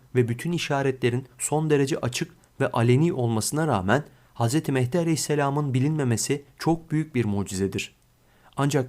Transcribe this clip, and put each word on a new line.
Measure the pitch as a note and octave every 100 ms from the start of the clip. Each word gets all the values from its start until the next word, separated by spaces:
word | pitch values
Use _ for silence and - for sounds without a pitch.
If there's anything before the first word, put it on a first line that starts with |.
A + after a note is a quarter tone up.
| _ B2
ve | A#2
bütün | A#2 E3
işaretlerin | E3+ - C#3 C3+ C3 B2+ A#2+ - -
son | - D3 D#3
derece | D3 C#3 D#3
açık | A#2+ - E3 - _ -
ve | C3+
aleni | - A#2 B2 E3+
olmasına | C3 A#2+ A2 G#2 D3 D#3+
rağmen | A2 F#2 B2 D3+ - _
Hazreti | - A#2 D3 D#3
Mehdi | C3+ B2 F3
Aleyhisselam'ın | E3+ D#3+ - D3 C#3+ C#3+ C#3+
bilinmemesi | B2 C3+ D#3 C3 A2 - C#3 - -
çok | - E3 -
büyük | D3+ D#3 B2
bir | G#2+
mucizedir. | G2+ F#2+ F#2+ F#2+ G2 - _ _ _ _ _ - -
Ancak | C#3 C#3+